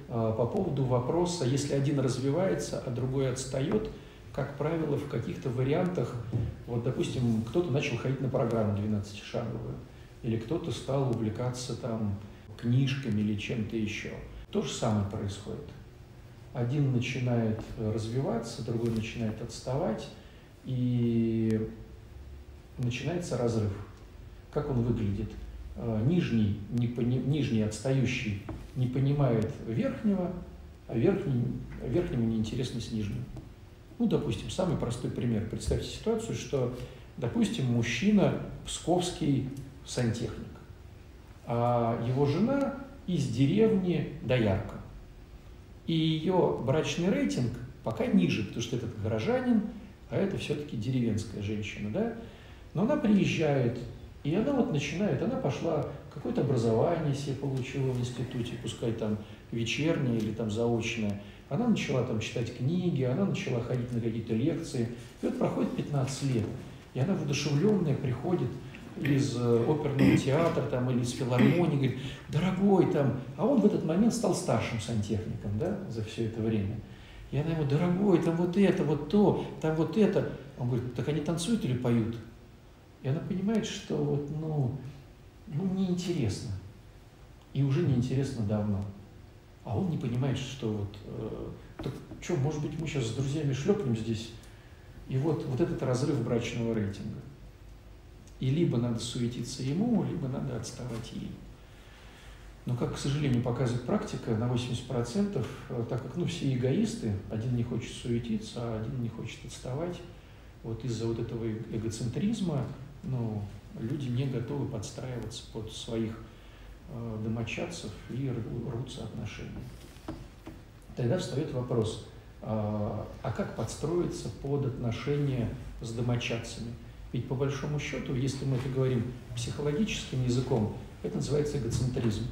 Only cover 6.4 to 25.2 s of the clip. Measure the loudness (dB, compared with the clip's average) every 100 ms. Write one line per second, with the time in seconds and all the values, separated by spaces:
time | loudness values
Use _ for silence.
6.4 | 0 -4 -4 0 0 2 0 2 4 2
7.4 | 2 2 2 2 2 0 0 0 0 2
8.4 | 2 4 4 2 2 0 -2 -8 -6 -4
9.4 | -4 -4 -6 -8 -12 -16 -18 -6 -2 0
10.4 | 0 -2 -2 -4 0 2 2 2 0 0
11.4 | -2 -2 -6 -4 -4 -2 0 -2 -6 -16
12.4 | -16 -4 2 4 4 2 0 2 2 0
13.4 | -2 -2 -2 0 -2 -2 -8 -8 -10 -14
14.4 | -4 -2 -2 -2 0 2 0 -2 -4 -6
15.4 | -8 -10 -10 -14 -16 -18 -18 -18 -18 -18
16.4 | -10 -4 0 2 2 2 0 0 2 2
17.4 | 2 0 -4 -4 -2 0 0 0 0 -2
18.4 | -4 -6 -4 -2 0 0 -2 -4 -4 -4
19.4 | -8 -8 -4 0 0 -2 -6 -14 -18 -20
20.4 | -20 -16 -6 0 2 4 4 4 4 4
21.4 | 4 4 0 -6 -14 -16 -16 -16 -16 -16
22.4 | -16 -18 -14 -4 -2 0 -2 -2 -2 0
23.4 | 2 2 2 -2 -8 -14 -18 -16 -16 -16
24.4 | -4 -2 0 2 2 2 2 0